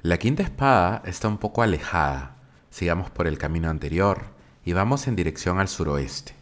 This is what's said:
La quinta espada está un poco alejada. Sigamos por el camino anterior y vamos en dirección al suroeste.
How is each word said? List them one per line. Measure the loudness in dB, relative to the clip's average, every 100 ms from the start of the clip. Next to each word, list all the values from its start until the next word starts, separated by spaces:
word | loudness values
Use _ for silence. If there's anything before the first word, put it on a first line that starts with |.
La | 2 2
quinta | 2 0
espada | -2 0 4 6 4 0 -6
está | -4 -2
un | -2
poco | -2 2
alejada. | 2 2 0 0 2 -2 -8 -16 -20 -20 _
Sigamos | -4 -2 -2 -4
por | -2 -2
el | 0
camino | -2 -2 -2
anterior | -2 -2 0 2 0 -6 -18 -20 -10
y | -2
vamos | 0 2 0 0
en | 0
dirección | -2 -2 0 0
al | 0
suroeste. | -2 -2 -2 -4 -8 -14 -20